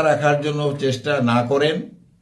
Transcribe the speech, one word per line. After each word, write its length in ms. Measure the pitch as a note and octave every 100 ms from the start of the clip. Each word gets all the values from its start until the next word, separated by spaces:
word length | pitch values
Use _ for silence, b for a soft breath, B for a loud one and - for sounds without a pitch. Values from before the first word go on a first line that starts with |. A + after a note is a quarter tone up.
রাখার 340 | D#3 C#3+ D3 C#3+
জন্য 200 | D3+ D3 D3 C#3
চেষ্টা 340 | C3 A#2+ D3 C#3+
না 180 | A#2+ A#2+
করেন, 340 | A#2+ C#3 D3+ F3+ - - _ _